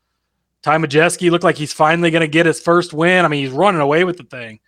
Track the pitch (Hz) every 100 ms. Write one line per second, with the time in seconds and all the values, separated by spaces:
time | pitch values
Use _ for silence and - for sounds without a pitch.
0 | _ _ _ _ _ _ - 156 156 143
1 | 170 170 175 170 180 139 151 - 156 170
2 | 170 160 160 156 170 151 - 175 175 151
3 | 170 185 170 147 139 131 196 175 143 156
4 | 185 170 123 131 117 110